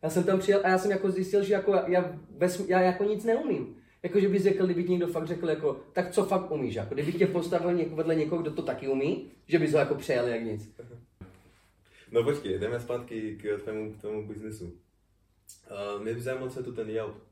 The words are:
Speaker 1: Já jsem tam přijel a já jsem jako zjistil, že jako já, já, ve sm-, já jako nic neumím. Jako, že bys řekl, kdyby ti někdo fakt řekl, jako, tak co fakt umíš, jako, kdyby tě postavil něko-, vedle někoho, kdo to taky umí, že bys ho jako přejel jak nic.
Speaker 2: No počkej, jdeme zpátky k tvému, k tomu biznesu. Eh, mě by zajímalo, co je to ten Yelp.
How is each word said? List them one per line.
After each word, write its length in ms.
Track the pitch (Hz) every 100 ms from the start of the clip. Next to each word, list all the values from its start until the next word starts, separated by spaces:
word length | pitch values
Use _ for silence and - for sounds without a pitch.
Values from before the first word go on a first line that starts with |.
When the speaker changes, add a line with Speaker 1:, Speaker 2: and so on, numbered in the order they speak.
Speaker 1:
Já 80 | 160
jsem 140 | 180
tam 140 | 175 190
přijel 220 | - 202
a 40 | 190
já 100 | 185
jsem 120 | 208
jako 200 | 196 196
zjistil, 320 | 180 185 202
že 120 | 190
jako 180 | 196 202
já, 140 | 190 165
já, 260 | 180 180 - - -
ve 100 | 180
sm-, 180 | 180 185
já 120 | 185
jako 240 | 185 180
nic 200 | 202 214
neumím. 520 | 220 233 311 202 - - _ _
Jako, 180 | 180 185
že 80 | 196
bys 140 | 190
řekl, 220 | 196 -
kdyby 200 | 185 175
ti 60 | 175
někdo 160 | 180 170
fakt 200 | 170 156
řekl, 220 | 170 165
jako, 320 | 151 151 - -
tak 180 | - 180
co 140 | -
fakt 260 | 190 190 180
umíš, 240 | 151 123
jako, 200 | 107 101
kdyby 180 | 135 147
tě 140 | 170 175
postavil 460 | 175 160 175 170
něko-, 200 | 175 156 156
vedle 180 | 160
někoho, 280 | 160 151 165
kdo 80 | 160
to 120 | -
taky 260 | - - 135
umí, 420 | 135 139 190 - - _
že 120 | 170
bys 140 | 151
ho 60 | 151
jako 160 | 139
přejel 320 | 143 - 127 120
jak 140 | 117
nic. 320 | 113 104 - - - - - _ - - _ _ _ _ _ _ -
Speaker 2:
No 120 | 113
počkej, 340 | 120 143 104 92
jdeme 220 | 104 120
zpátky 580 | 120 120 - 113 110 104
k 160 | 104 101
tvému, 300 | 113 107 107
k 100 | -
tomu 260 | 104 107 107
biznesu. 440 | 101 110 107 87 - _ _ _ _ _ _ _ - -
Eh, 320 | 101 101 101
mě 120 | 110
by 60 | 117
zajímalo, 300 | 120 131 131
co 100 | 131
je 40 |
to 80 | 120
ten 180 | 113 110
Yelp. 240 | 107 107 104 -